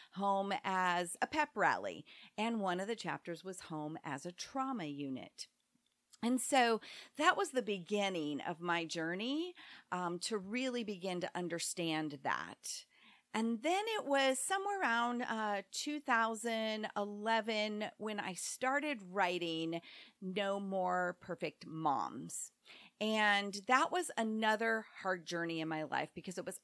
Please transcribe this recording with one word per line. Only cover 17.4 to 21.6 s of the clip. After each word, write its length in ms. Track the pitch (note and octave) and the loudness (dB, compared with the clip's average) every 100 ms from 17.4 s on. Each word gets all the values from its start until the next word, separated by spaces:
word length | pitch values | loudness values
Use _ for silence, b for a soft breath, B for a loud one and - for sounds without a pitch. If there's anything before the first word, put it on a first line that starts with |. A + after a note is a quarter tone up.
| G#3+ A3 G#3+ G#3 G#3+ - | 2 0 0 -2 -4 -4
when 220 | G#3+ G#3 | -6 -4
I 140 | - | -4
started 680 | F3 - - C4 C#4 D4+ B3+ F#3 | -6 -6 -2 0 2 0 -4 -4
writing 720 | F#3+ F3+ F3+ E3+ D#3+ E3 E3 B B B B | 2 2 2 0 0 -2 -2 B B B B
No 400 | F#3+ F#3 G3 G3+ | -4 -2 0 0
More 580 | G3 F#3+ F3+ F3+ F3+ F3+ | -2 0 2 2 0 -2
Perfect 480 | - E3+ D#3+ - | -8 -4 -4 -6